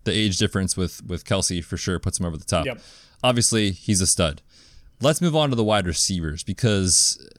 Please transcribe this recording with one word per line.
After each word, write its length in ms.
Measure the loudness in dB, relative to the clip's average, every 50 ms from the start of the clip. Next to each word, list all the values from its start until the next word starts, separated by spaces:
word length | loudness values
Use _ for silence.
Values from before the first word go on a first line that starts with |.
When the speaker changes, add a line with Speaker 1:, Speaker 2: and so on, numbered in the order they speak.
| -4
Speaker 1:
The 80 | -2
age 260 | 0 2 2 2 2 2
difference 380 | 0 0 0 0 0 0 0
with, 300 | -2 -2 -4 -4 -8 -10
with 200 | -10 -10 -10 -4
Kelce 380 | -2 -2 0 0 -2 -2 -4 -6
for 140 | -6 -8 -6
sure 220 | -4 -4 -4 -2
puts 200 | -2 -4 -4 -2
him 60 | -4
over 120 | -6 -6 -8
the 60 | -4
top. 220 | -2 -2 0 0
Speaker 2:
Yep. 160 | -2 -6 -8 -14 -20 -20 -20 -20 -20 -12 -2 0
Speaker 1:
Obviously, 460 | 0 2 2 2 2 2 2 2 0
he's 320 | -2 -4 -2 0 0 2
a 60 | 2 2
stud. 340 | 2 2 0 0 -2 -4 -12 _ _ -20 -20 -20 -20 -20 -20 -20 -10 _
Let's 220 | 0 0 2 2
move 140 | 0 0 2
on 160 | 2 2 2
to 40 | 2
the 80 | 0 2
wide 220 | 2 2 2 2
receivers 580 | 0 -2 -2 -2 -2 -2 -2 -4 -4 -6 -6 -6
because 800 | -8 -4 0 0 2 2 2 2 4 4 4 4 2 0 -4 -8 -18 -20